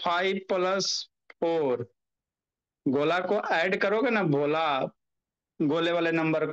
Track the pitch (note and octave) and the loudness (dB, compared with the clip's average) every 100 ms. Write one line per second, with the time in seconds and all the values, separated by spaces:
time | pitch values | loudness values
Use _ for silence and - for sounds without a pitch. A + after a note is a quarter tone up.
0 | - E3+ F#3+ G3 - F#3+ F#3 G3 F#3 - | -2 0 0 -2 -2 -2 0 0 -2 -6
1 | - _ _ - E3+ E3 C#3+ A#2+ B2 _ | -8 _ _ -6 -2 0 0 -2 -6 _
2 | _ _ _ _ _ _ _ _ - C3+ | _ _ _ _ _ _ _ _ -2 2
3 | D3+ F3 F#3 G#3 - F3+ F#3 G3 G3+ G#3+ | 2 0 0 -2 0 0 0 0 0 2
4 | B3 A3+ F3+ C#3+ D3 D#3 D#3+ C3+ - - | 2 0 2 2 2 0 0 0 -2 -8
5 | _ _ _ _ _ _ D#3 D#3+ E3+ E3+ | _ _ _ _ _ _ 0 2 0 0
6 | E3+ E3 D#3+ D#3 D#3 | 0 0 0 0 -2